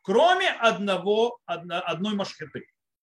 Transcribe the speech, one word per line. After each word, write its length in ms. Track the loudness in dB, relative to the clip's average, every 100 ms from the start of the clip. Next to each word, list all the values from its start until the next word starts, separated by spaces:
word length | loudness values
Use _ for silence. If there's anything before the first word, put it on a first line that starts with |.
Кроме 460 | 0 4 6 4 0
одного, 920 | 2 2 2 -2 -2 0 2 0 -2 -10
одно-, 360 | -10 -6 -6 -4
одной 300 | -4 -4 -4
машхеты. 500 | -6 -8 -14 -14 -16 _ _ _